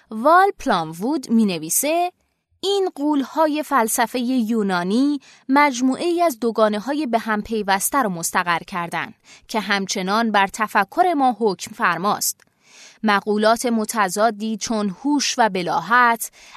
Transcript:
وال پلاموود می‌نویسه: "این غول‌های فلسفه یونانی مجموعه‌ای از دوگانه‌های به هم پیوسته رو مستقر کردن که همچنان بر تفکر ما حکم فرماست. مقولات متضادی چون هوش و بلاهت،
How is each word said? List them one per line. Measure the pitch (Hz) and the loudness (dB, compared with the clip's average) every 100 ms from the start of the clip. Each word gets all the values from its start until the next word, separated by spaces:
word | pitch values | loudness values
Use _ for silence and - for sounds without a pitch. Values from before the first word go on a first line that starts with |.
| _ | _
وال | 220 285 349 392 - | 0 4 6 4 0
پلاموود | 269 185 160 165 233 311 - | -2 -2 -2 -6 -4 -4 2
می‌نویسه: | 226 208 165 160 - 285 339 359 _ _ _ _ _ | 2 2 0 -2 -2 0 0 -2 _ _ _ _ _
"این | 381 403 370 - | -2 0 -2 -2
غول‌های | 294 294 240 302 320 302 | 0 0 0 0 0 0
فلسفه | - 277 226 - 226 262 | -2 0 0 -2 -2 -2
یونانی | 240 262 214 233 196 180 180 233 285 285 - - - | -2 0 0 0 0 0 0 2 0 -2 -8 -20 0
مجموعه‌ای | 285 294 240 262 262 349 339 | 4 4 2 -2 0 -2 2
از | 339 233 | 0 0
دوگانه‌های | 233 220 214 208 226 302 277 | -2 2 2 2 -4 -4 -2
به | 220 | -2
هم | 226 208 | -2 -4
پیوسته | 208 226 196 196 - 277 | -4 -6 -2 -2 0 0
رو | 214 | 0
مستقر | 165 - 196 175 165 | -2 -2 -2 0 -2
کردن | - 180 170 170 117 - _ - _ | -4 -8 -6 -6 -8 -14 _ -20 _
که | 220 | -6
همچنان | 196 202 190 202 185 214 226 | -2 -2 -2 -4 -2 0 2
بر | 202 196 | 2 0
تفکر | - 208 214 196 320 370 302 | -2 0 0 0 2 2 4
ما | 262 208 | 0 2
حکم | 220 175 - 214 | 0 -2 -10 -2
فرماست. | 196 165 202 - - - _ _ _ - - _ | 0 0 -2 -2 -4 -8 _ _ _ -20 -20 _
مقولات | 214 202 214 208 214 233 240 | 0 0 0 2 2 2 0
متضادی | 226 214 220 185 202 226 208 220 220 | -2 -2 -2 -2 2 0 0 -8 -6
چون | - 214 208 175 | -4 -4 -4 -4
هوش | 285 294 - - | -2 0 -2 0
و | 220 | 0
بلاهت، | 185 170 160 165 247 240 233 - - - | 0 -2 -4 2 4 4 2 -6 -16 -20